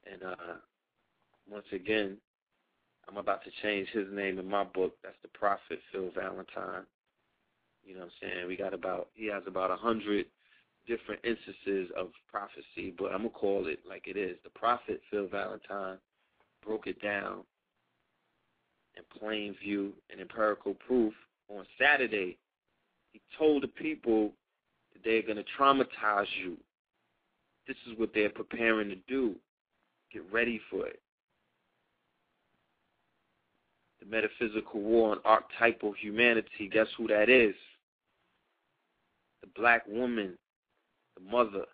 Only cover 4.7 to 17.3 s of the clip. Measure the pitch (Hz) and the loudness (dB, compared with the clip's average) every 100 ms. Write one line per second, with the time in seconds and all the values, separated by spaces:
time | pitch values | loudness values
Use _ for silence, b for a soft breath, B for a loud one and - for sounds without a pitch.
4.7 | - 92 - 92 - - - 104 98 - | 0 -2 -2 -20 -20 -20 -2 0 0 -4
5.7 | 82 - 98 92 95 95 92 92 - 92 | -10 -8 -8 -6 -6 -6 -8 -12 -10 -8
6.7 | 92 95 _ _ _ _ _ _ _ _ | -10 -12 _ _ _ _ _ _ _ _
7.7 | _ 98 92 87 - 98 92 90 92 98 | _ -20 -16 -16 -12 -8 -6 -6 -4 -6
8.7 | 92 92 92 - - 110 101 92 95 92 | -4 -4 -4 -6 -8 -6 -6 -6 -2 -2
9.7 | 92 110 113 104 104 - _ b b b | 0 -2 -2 0 -2 -2 _ b b b
10.7 | _ - 117 - 104 117 113 - 98 98 | _ -6 -6 -6 -6 -4 -4 -6 -12 -2
11.7 | 98 87 87 90 - _ 107 101 - - | -2 -2 -6 -8 -10 _ -10 -10 -14 -16
12.7 | - 92 87 95 92 113 - 104 98 87 | -10 -10 -6 -4 -2 -6 -2 0 0 -2
13.7 | 73 87 92 - 98 92 87 90 - 113 | -6 -10 -16 -8 -6 -6 -6 -16 -2 0
14.7 | 120 - - - 104 95 101 101 101 - | 0 -2 -8 -4 -4 -4 -4 -6 -10 -10
15.7 | 98 95 95 _ _ _ _ _ _ 104 | -8 -8 -12 _ _ _ _ _ _ -6
16.7 | 110 98 90 104 101 98 | -6 -6 -6 -4 -2 -4